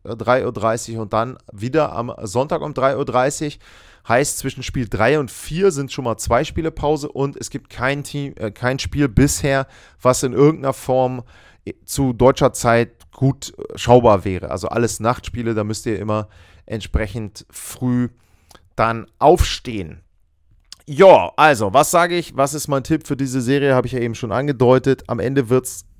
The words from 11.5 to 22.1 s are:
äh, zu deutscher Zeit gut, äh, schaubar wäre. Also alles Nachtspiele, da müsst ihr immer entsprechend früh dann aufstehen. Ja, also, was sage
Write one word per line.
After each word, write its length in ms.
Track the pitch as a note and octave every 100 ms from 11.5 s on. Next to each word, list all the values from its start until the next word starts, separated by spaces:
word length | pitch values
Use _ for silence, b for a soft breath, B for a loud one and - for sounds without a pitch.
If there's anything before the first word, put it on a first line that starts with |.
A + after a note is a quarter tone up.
| b -
äh, 80 | -
zu 300 | - - C3+
deutscher 400 | A2+ B2 C3+ C3+
Zeit 580 | - A#2+ A#2 A#2 _ -
gut, 420 | - C3 - - -
äh, 200 | - -
schaubar 460 | - B2 A#2+ G2+
wäre. 280 | G2 F#2 -
Also 180 | F#2 G#2+
alles 320 | A#2 A#2 -
Nachtspiele, 520 | A2+ B2 - A#2+ A2+
da 120 | G#2+ G#2
müsst 200 | G#2+ A#2+
ihr 140 | G2+
immer 300 | G#2+ G#2+ G2+ b b b -
entsprechend 800 | A2+ - - G#2 A2+ G#2 - -
früh 580 | - - - B2+ B2 B2 - b b b b _ -
dann 280 | A2+ A2+ - _
aufstehen. 840 | C#3+ F3 - - - A2 D#2+ D#2+ _ _ _ _ _ _ _ - -
Ja, 440 | C#3 F#3+ B2+ F2 -
also, 380 | D3+ B2 G#2
was 180 | D#3+ G3
sage 260 | E3+ F3